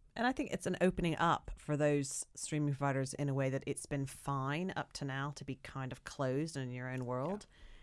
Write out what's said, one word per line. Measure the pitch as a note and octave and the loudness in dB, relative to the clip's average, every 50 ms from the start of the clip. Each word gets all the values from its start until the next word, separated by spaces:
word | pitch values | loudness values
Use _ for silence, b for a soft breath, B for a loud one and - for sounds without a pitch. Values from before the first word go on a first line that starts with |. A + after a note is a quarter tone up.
| - - - | -20 -10 -4
And | - A3+ | 0 0
I | B3+ | 2
think | C4+ - C4+ - | 2 0 -2 -2
it's | - - - | -4 -2 0
an | - F#3+ - | 0 2 4
opening | F3 F#3 F3+ - F3 E3 D#3+ | 4 4 4 4 2 2 4
up | - E3 E3+ C#3+ - - - - - | 4 4 4 4 4 0 -4 -10 -6
for | - - D3+ | -2 0 2
those | C#3 D3+ D3 D3 C#3+ C#3 - - - - - - | 4 6 6 6 4 2 0 -2 -6 -8 -8 -10
streaming | - - - D#3 D3+ D3 C#3+ C#3 | -10 -6 -2 0 2 2 2 2
providers | C3 C#3+ C#3 C3 C3+ C3+ C3+ - | 2 2 2 2 2 0 0 0
in | - D3 C#3 | 0 0 2
a | C3 | 2
way | C#3 C3+ C3 | 2 2 2
that | C3 C#3 - | 0 0 0
it's | C#3+ C3+ - - | -2 -4 -4 -4
been | - D3 C#3 C#3 | -2 0 0 0
fine | C3+ - - - C#3+ C#3 C3+ C3+ C#3 C#3+ E3 F#3 F#3+ - | -2 -4 -6 -4 -2 0 0 0 0 0 0 -2 -2 -2
up | D#3+ - - - | -2 -4 -4 -6
to | - D3+ | -6 -4
now | C3+ C3 C#3 C#3 D3 C#3 | -4 -2 -2 -2 -4 -4
to | - C#3 | -6 -8
be | C3+ B2+ | -8 -8
kind | - - - - C3+ C3 B2+ | -8 -10 -10 -8 -6 -6 -6
of | B2+ - - | -6 -8 -10
closed | - - - C#3 C3 C3 C#3+ D#3+ D#3+ - | -8 -4 0 0 2 2 2 0 -2 -2
and | C#3 C3 | -4 -4
in | B2 | -4
your | B2 B2 B2+ B2+ | -6 -6 -6 -4
own | C3 B2+ B2+ | -4 -4 -2
world. | A#2+ B2+ B2+ C3+ E3+ G3+ G#3 - B B B B B B B | -2 -2 0 0 -2 -4 -4 -8 B B B B B B B